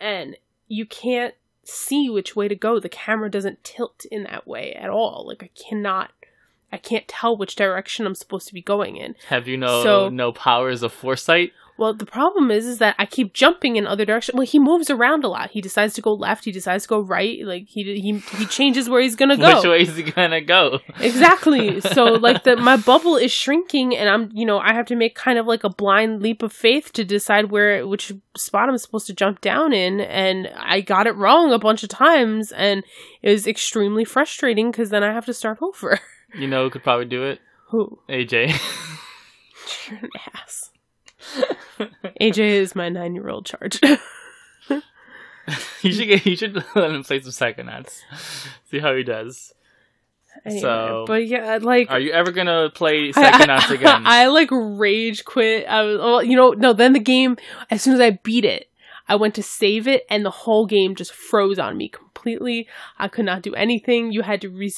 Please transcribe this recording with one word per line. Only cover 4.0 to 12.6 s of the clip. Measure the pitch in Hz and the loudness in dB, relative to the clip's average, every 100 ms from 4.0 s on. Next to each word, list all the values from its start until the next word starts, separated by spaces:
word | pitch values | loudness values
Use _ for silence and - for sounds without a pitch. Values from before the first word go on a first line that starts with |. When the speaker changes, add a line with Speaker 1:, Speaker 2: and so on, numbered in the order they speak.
| - | -14
Speaker 1:
in | 214 | -12
that | 196 - - | -12 -14 -14
way | 113 - | -12 -12
at | - 190 | -12 -6
all. | 202 226 - - | -4 -4 -6 -14
Like, | - | -16
I | 180 - | -18 -20
cannot, | - 214 202 190 - _ _ _ _ _ - | -12 -8 -4 -6 -8 _ _ _ _ _ -20
I | 196 | -16
can't | - 220 - | -6 -6 -6
tell | - 233 220 | -6 -4 -4
which | 190 - | -6 -4
direction | 196 185 - - 208 | -4 -4 -8 -8 -8
I'm | |
supposed | 190 - 190 - | -8 -12 -14 -14
to | |
be | 180 | -14
going | 180 202 196 - | -4 -4 -4 -10
in. | - - - | -16 -14 -6
Speaker 2:
Have | 123 120 | -4 -4
you | 131 | -4
no, | 127 120 | 0 2
Speaker 1:
So | 123 101 98 | 4 2 2
Speaker 2:
no | 127 120 | -2 -4
powers | 117 135 120 131 120 | -2 2 2 2 -4
of | 117 | -6
foresight? | - 131 131 - 170 175 _ _ - | -6 -6 -4 2 2 2 _ _ -4
Speaker 1:
Well, | 220 | -4
the | 214 208 | -4 -8
problem | 233 320 403 254 | 0 0 2 2
is, | 214 | 0